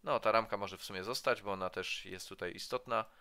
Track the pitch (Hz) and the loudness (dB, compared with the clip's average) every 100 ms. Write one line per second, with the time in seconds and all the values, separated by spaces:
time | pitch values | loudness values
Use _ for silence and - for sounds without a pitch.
0 | 151 127 113 110 110 101 98 92 - 98 | 2 4 6 6 4 -2 -2 -6 -6 -4
1 | 95 127 - 104 98 95 92 - 92 - | -2 0 2 2 0 0 0 -2 -4 -4
2 | 95 92 - 98 87 95 - 127 - 113 | -6 -10 -10 -6 -6 -6 -4 -4 0 0
3 | 110 - | 0 -10